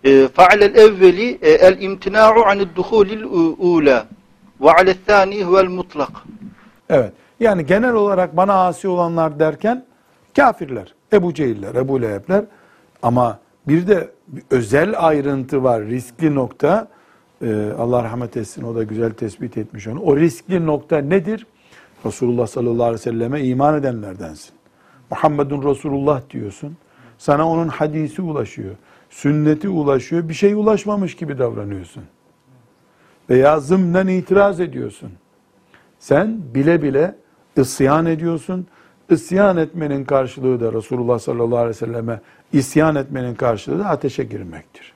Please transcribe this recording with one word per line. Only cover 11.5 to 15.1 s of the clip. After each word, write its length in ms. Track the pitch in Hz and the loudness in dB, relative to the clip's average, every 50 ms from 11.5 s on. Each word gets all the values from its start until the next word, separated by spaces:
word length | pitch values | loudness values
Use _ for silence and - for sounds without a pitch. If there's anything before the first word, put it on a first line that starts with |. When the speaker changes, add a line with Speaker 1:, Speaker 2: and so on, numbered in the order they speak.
| 113 104 98 98 110 | -4 -6 -8 -6 -4
Speaker 2:
Ebu 280 | 123 131 135 139 131 117 | -4 -2 -2 -2 -2 -2
Lehebler. 420 | 110 104 98 101 - 185 202 208 - _ _ _ _ _ _ _ _ _ _ - | -4 -6 -8 -4 -2 -2 -2 -2 -4 _ _ _ _ _ _ _ _ _ _ -4
Ama 360 | 120 120 127 123 117 110 - _ _ _ _ _ 147 | 0 0 2 0 0 -2 -8 _ _ _ _ _ -2
bir 180 | 147 165 180 | 0 0 2
de 240 | 185 208 175 - - - _ _ _ | 2 0 0 0 -6 -14 _ _ _
bir 140 | 139 - - _ | -20 -20 -6 _
özel 440 | - 127 117 101 120 143 165 196 214 | -2 -2 0 0 0 0 0 0 -2
ayrıntı 680 | - 165 160 | 0 0 0